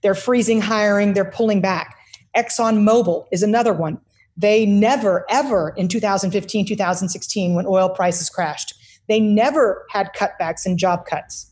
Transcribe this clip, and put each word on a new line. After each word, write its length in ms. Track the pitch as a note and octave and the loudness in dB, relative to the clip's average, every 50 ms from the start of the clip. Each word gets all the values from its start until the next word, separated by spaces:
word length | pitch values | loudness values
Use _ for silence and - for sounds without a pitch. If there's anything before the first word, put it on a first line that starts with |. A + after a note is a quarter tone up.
They're 140 | - G#3 G3 | 0 0 -2
freezing 440 | - - - B3 B3 A3 A3 A3+ A3 | 0 0 0 2 2 2 2 2 0
hiring, 540 | G3+ G#3 A3 G#3+ G#3 G#3 G3+ G3+ G#3 G3+ G3 | 0 0 0 0 2 2 2 2 2 2 2
they're 180 | G3+ F#3+ G3 | 0 0 -2
pulling 300 | - - A#3 A3 G#3+ G3+ | -2 -2 0 0 2 2
back. 360 | F3+ F#3+ F#3 D#3+ - - - _ - _ - - _ _ _ | 0 0 -2 -2 -6 -10 -14 _ -20 _ -20 -20 _ _ _
ExxonMobil 920 | - A#3 A#3+ - - A#3 A3+ A3 G#3+ G#3 G#3 A3 A#3 F#3+ F3 E3+ D#3+ - _ | -2 -2 -2 -2 -2 0 0 2 2 4 4 4 4 2 2 -2 -4 -4 _
is 120 | - F3 F#3+ | -2 -2 0
another 280 | G#3 G#3 A#3 A#3+ A#3 G3 | 2 2 2 2 2 0
one. 240 | D#3 E3 D#3 - - _ _ _ _ _ _ _ | 0 -2 -4 -6 -8 _ _ _ _ _ _ _
They 300 | - E3+ G#3 G#3+ A3 A3 | -2 2 2 4 4 4
never, 600 | G3+ G3+ G3+ G#3 A3+ C4+ C4+ A3 G3+ F#3 E3+ - - | 4 4 4 4 4 2 2 2 0 0 0 -2 0
ever 440 | A3 C4 C#4+ C4+ A#3 F#3+ D#3+ D3+ - - | -2 0 0 2 0 0 0 -2 -4 -4
in 100 | F#3 F3+ | -4 -2
two 140 | F3+ A#3 | -2 -2
thousand 300 | G#3 G#3 G3 G3 G3 F#3+ | 0 0 0 0 -2 -2
fifteen, 340 | F3 G#3 G3 - - G#3+ G3 | -2 -2 -4 -2 -2 -2 -2
two 100 | - G#3+ | -2 -2
thousand 320 | G3+ G3 F3 F3+ F3+ F#3+ F3+ | -2 0 -2 -2 -2 -2 -6
sixteen, 460 | - F3+ - - - G#3+ F#3 F3 F3 | -6 -8 -8 -8 -4 -4 -2 0 0
when 100 | F3 F3+ | 0 0
oil 220 | F#3 F#3+ F#3+ F#3+ F#3 | 2 2 2 2 2
prices 420 | F#3 F#3 F#3 F3+ E3+ F3 E3+ - | 0 0 0 0 0 -2 -4 -6
crashed, 440 | - - F3 D#3 D3+ - - - - _ - - - _ _ _ | -4 -4 -4 -4 -4 -8 -10 -12 -14 _ -20 -20 -20 _ _ _
they 140 | G#3+ A3 | 2 2
never 640 | A3 G#3+ G#3 G#3 A3+ C#4 C#4 D#4+ C4+ G#3+ F#3+ - - - | 4 4 4 4 4 2 2 2 2 2 0 -2 -8 -6
had 220 | - G#3 G3 G3 - | -4 -4 -4 -4 -2
cutbacks 520 | - G3+ - - - F3+ D#3+ E3 - - | -4 -4 -4 -2 -4 -6 -6 -6 -6 -4
and 120 | F#3+ F#3 E3+ | -2 -2 0
job 280 | F3+ F#3 F3 E3+ F3 | 2 0 0 0 -4
cuts. 440 | - - D3 - - - - - _ | -6 -8 -8 -8 -12 -18 -18 -18 _